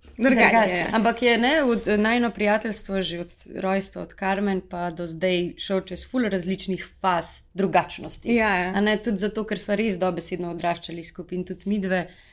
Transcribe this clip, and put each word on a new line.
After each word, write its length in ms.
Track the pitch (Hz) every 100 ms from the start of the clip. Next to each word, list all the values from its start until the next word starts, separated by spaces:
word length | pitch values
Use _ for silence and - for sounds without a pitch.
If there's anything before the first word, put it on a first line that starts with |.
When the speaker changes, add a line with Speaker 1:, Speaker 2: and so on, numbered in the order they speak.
| -
Speaker 1:
Drugače, 340 | - 254 233 185
Speaker 2:
Drugače. 240 | 226 202
Speaker 1:
ja. 140 | 180 -
Speaker 2:
Ampak 300 | 220 226 226
je, 160 | 247 226
ne, 160 | 247 311
od, 280 | 262 226 -
najino 400 | 208 220 240 240
prijateljstvo 720 | - 208 214 226 202 - 190
že 180 | 180 170
od 140 | 175 - -
rojstva, 480 | - 190 196 196 -
od 120 | 170
Karmen 480 | - 190 196 202 190
pa 240 | 185 180 175
do 180 | 165 175
zdaj 480 | 165 185 175 175 -
šel 260 | - 190
čez 260 | 190 180 -
ful 160 | 254
različnih 640 | 220 190 175 190 - 180 - -
faz 300 | 190 175 165 - -
drugačnosti. 760 | 180 190 175 165 - 147 - -
Speaker 1:
Ja, 260 | 233 214 185
ja. 160 | 180
Speaker 2:
A 100 | 190
ne, 160 | 208 208
tudi 200 | 233 190
zato, 240 | - 220
ker 160 | 214 202
sva 160 | - 202
res 220 | 226 180
dobesedno 520 | 185 170 - 175 175
odraščali 540 | 170 170 170 - 170
skupaj 320 | 165 - 170 180
in 100 | 180
tudi 160 | 180 196
midve 400 | 208 190 185 175 - -